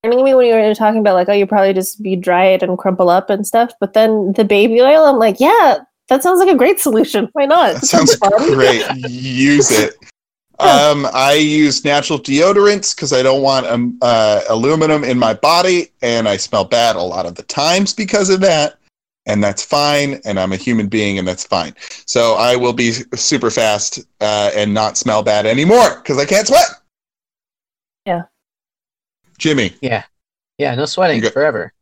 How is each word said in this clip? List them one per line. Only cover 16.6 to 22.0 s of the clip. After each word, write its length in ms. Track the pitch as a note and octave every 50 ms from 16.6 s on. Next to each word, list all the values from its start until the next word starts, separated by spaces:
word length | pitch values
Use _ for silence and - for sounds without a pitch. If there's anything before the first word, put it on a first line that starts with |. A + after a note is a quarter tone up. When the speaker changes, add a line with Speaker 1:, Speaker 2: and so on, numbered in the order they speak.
| F#2+
Speaker 2:
bad 300 | F#2 A#2+ A#2 A#2 A#2 G#2
a 40 | F2+
lot 240 | F2 F2+ E2+ F#2 F2+
of 100 | F2 F2+
the 100 | - -
times 500 | - - D3 C#3+ E3 F3 F#3+ G3+ - -
because 340 | - G#3+ F#3+ - G#3 G3+ F#3+
of 120 | F#3+ F#3
that. 320 | F#3+ F#3+ E3 D3+ D3 - - _ _ _ _ _ _ _ _ _ _
And 180 | G#2+ G#2 G#2
that's 200 | G#2 G2+ G2 -
fine, 580 | - - D3+ C#3+ C#3+ D3 D3 C#3+ C#3+ C#3 C#3 - -
and 120 | A2+ G2 F#2+
I'm 140 | F#2 F#2+
a 40 | F#2+
human 320 | F#2+ - B2 A#2+ A2 G#2 G2
being, 300 | A2 G#2+ G#2 G2+ G2 G2
and 80 | F#2
that's 180 | F#2 F2+ - -
fine. 280 | - G#2 F2 E2+ D2+ - _ - - - -